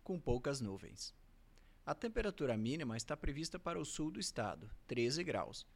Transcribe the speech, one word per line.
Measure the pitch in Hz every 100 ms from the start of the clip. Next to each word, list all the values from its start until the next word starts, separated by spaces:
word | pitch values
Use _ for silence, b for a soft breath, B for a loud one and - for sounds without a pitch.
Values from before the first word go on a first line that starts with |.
com | - 180
poucas | - 123 143 139
nuvens. | 107 95 - - - - - - - b b b -
A | 147
temperatura | 233 - 208 - 135 113
mínima | 110 156 131 113
está | - 147
prevista | - 139 160 180
para | 175 170
o |
sul | 147 - 156
do | -
estado, | - - 104 73 107 - -
treze | 120 120 151
graus, | 175 107 - - -